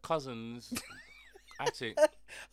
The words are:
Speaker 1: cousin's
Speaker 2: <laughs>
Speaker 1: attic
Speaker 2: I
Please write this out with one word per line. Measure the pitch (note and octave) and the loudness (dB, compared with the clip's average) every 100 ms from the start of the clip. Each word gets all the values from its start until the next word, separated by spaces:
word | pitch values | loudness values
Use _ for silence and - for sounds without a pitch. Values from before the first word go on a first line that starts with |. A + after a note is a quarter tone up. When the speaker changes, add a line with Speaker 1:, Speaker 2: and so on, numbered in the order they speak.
Speaker 1:
cousin's | - D#3+ C3 A#2 A2+ A#2+ - A#3+ - G#5+ - - | 2 0 2 -6 -6 -8 -6 -6 -6 -14 -16 -20
Speaker 2:
<laughs> | - - - - | -20 -20 -20 -2
Speaker 1:
attic | A#4 - A#2 - | -2 0 -2 6
Speaker 2:
I | D4+ - - - - | 6 6 -16 -16 0